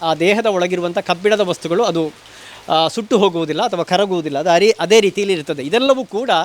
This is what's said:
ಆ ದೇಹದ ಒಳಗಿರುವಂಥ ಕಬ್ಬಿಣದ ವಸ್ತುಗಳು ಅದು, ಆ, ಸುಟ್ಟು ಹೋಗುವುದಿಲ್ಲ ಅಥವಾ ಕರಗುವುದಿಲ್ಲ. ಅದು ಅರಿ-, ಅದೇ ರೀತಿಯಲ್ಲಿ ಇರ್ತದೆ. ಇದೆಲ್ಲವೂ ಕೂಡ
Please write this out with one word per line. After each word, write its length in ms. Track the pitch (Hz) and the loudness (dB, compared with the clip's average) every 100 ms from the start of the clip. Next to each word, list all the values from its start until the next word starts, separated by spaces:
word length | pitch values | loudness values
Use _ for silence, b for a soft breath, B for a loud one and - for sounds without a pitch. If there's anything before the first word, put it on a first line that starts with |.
ಆ 120 | 165 | -4
ದೇಹದ 320 | 156 175 208 220 | 0 2 2 0
ಒಳಗಿರುವಂಥ 520 | 190 180 180 175 175 | 0 -2 -2 -4 -4
ಕಬ್ಬಿಣದ 420 | 185 170 208 214 | -4 -2 0 0
ವಸ್ತುಗಳು 440 | 185 165 160 175 | 0 -4 -4 -2
ಅದು, 280 | 226 165 156 - B B B B - | 0 0 -4 -6 B B B B -2
ಆ, 200 | 160 160 | 0 0
ಸುಟ್ಟು 300 | - 214 220 | -2 0 2
ಹೋಗುವುದಿಲ್ಲ 440 | 196 170 160 156 | 2 0 -2 -2
ಅಥವಾ 200 | 226 180 | -2 -2
ಕರಗುವುದಿಲ್ಲ. 560 | 160 180 202 180 156 139 | 0 0 0 -2 -2 -2
ಅದು 120 | 170 | 2
ಅರಿ-, 260 | 170 208 - | 4 4 2
ಅದೇ 200 | 170 226 | 2 4
ರೀತಿಯಲ್ಲಿ 340 | 202 196 202 | 4 0 -2
ಇರ್ತದೆ. 280 | 180 147 147 | -2 -4 -6
ಇದೆಲ್ಲವೂ 420 | 135 220 269 262 | -2 0 2 2
ಕೂಡ 260 | 233 202 254 170 | 0 -6 0 0